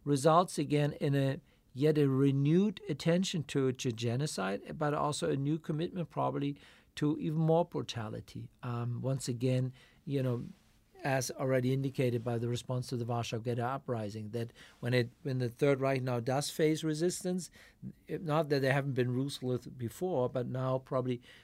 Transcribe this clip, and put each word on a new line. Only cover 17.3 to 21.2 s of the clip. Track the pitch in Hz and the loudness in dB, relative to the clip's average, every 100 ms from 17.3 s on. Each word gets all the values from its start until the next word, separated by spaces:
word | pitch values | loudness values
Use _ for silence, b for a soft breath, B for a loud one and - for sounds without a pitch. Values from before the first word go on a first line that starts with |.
| 180 160 B B B 131 - - | -4 -6 B B B -16 -16 -10
it, | - 165 | -6 0
not | 151 147 | 0 2
that | 143 | 2
they | 131 | 2
haven't | 139 139 127 | 0 -2 0
been | 123 | 0
ruthless | 123 143 - 127 123 143 | 0 -4 -4 -4 -4 -6
before, | 131 113 - 185 147 123 | -8 -8 -4 -2 0 0
but | 131 127 | -2 -4
now | 127 131 131 | -4 -2 -2
probably | 131 131 127 120 | -2 -2 -2 -4